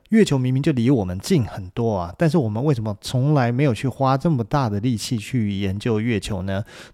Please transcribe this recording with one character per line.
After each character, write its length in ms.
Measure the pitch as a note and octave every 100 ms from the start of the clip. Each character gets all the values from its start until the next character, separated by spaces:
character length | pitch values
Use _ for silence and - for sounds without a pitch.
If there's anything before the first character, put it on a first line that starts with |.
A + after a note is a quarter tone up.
| -
月 140 | A3 F#3+
球 140 | C#3
明 120 | B2+
明 100 | C3
就 100 | E3
离 180 | B2+ A#2
我 160 | C3+ F#2
们 140 | F2+
近 240 | - F3+
很 260 | G2 - F#2
多 260 | - A#2 G2
啊， 200 | F2 -
但 100 | E3
是 80 | E3
我 120 | A2+
们 140 | G#2+
为 100 | D3+
什 100 | B2
么 120 | A2 G2+
从 360 | - B2+ C#3 D3
来 160 | A#2+
没 120 | A#2+
有 120 | D3 A2
去 120 | C3+
花 300 | - C3 C3+
这 120 | E3+
么 140 | C3+
大 240 | G#2+ D3 A#2+
的 120 | G#2
力 180 | B2 A2
气 200 | - A#2
去 340 | G#2 B2+ G#2
研 260 | G2 G2+ G2+
究 220 | B2 G#2+
月 200 | A#2 G#2
球 220 | - G2
呢？ 220 | F#2+ G2 - - -